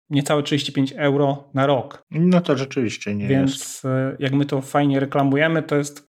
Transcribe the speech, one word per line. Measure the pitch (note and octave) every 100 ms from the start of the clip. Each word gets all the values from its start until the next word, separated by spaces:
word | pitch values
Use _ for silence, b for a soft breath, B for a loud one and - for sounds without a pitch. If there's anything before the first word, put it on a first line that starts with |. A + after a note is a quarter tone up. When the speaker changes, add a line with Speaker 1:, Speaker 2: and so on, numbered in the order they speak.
| -
Speaker 1:
niecałe | C#3+ C#3+ D3+
trzydzieści | C#3+ D3 C#3+
pięć | C#3+ C3+
euro | C3+ D3 C#3+ C#3 C#3 -
na | C3+ C#3
rok. | C3 - - _
Speaker 2:
No | D#3 F3+ F3+
to | F3 C3
rzeczywiście | C3+ C#3 A2 - G#2
nie | G#2 B2+
Speaker 1:
Więc, | C3+ C3+
Speaker 2:
jest. | C3+ - -
Speaker 1:
e, | C3+ C3 C3+ C#3
jak | C3+
my | C#3
to | C#3+ C3+
fajnie | C3+ C#3+ C#3+ C#3
reklamujemy, | C#3 C#3+ C#3 C#3 D#3+ E3
to | D#3+ D3
jest | C#3+ -